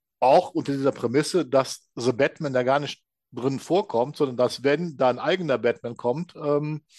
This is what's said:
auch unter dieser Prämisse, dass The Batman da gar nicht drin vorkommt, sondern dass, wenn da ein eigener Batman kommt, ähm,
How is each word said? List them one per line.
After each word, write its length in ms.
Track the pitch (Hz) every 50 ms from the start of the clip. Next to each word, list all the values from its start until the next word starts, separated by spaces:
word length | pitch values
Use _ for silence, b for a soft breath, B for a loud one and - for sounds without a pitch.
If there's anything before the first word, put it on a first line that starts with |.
| _ _ _ _
auch 300 | - 127 143 180 180 -
unter 220 | - 165 127 143 139
dieser 200 | 139 135 139 -
Prämisse, 520 | - - 117 120 143 151 - - 185 151
dass 420 | 127 139 135 135 - - - _ _ _
The 180 | - 117 123 123
Batman 400 | 110 135 147 - - 160 143 131
da 80 | 127 123
gar 180 | 123 135 147
nicht 240 | 147 135 - - _ _ _ _ _ _ -
drin 260 | 117 117 131 135 127
vorkommt, 580 | - - 160 190 202 - - 117 123 143 147
sondern 200 | - 151 135 123
dass, 280 | 113 123 120 - - 120
wenn 320 | 139 143 151 175 175 143
da 140 | 127 135 127
ein 80 | 123 123
eigener 400 | 127 147 170 185 175 151 131 117
Batman 380 | 110 120 117 - - 120 117
kommt, 380 | - - 123 123 151 175 - _
ähm, 460 | - 151 147 147 147 151 151 156 151 - B B